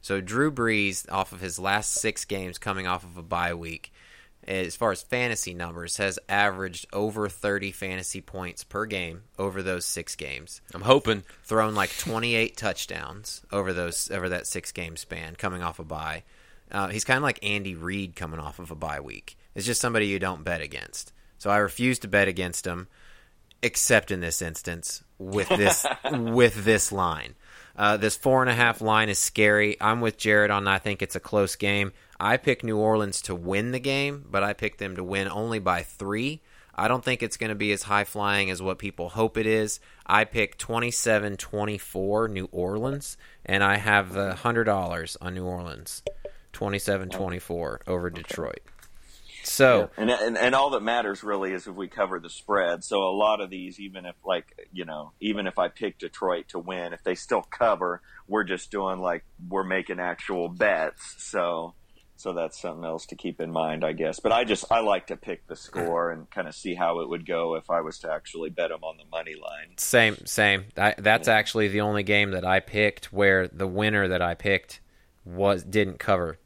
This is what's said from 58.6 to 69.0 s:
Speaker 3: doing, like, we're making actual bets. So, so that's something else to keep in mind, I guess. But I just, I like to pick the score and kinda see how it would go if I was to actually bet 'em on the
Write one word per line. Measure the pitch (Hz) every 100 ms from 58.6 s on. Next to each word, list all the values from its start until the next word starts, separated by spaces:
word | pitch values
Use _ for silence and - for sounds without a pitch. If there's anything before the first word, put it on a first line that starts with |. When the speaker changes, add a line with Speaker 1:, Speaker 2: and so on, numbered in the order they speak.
| -
Speaker 3:
doing, | 104 95 92
like, | 92 85 - - 87
we're | 95
making | 92 95 90 90
actual | 90 85 - 95 85
bets. | 90 104 87 78 - - -
So, | - 101 87 85 85 - _ - _ _
so | 101
that's | 87 82 -
something | 92 80
else | 82 82 -
to | -
keep | 90 78
in | 82
mind, | 82 80 78 80
I |
guess. | 80 80 78
But | 113
I | 113
just, | 120 101 -
I | 117
like | 110 95 -
to | 80
pick | - 87 -
the | 82
score | - 95 85 82 85
and | 80 80
kinda | - 85
see | 73 98 87
how | 85 85
it | 80
would | 85 82
go | 85 82 80
if | -
I | 85
was | 78 -
to | 80
actually | 78 - 82 80
bet | 87 82
'em | 80
on | 80
the | 80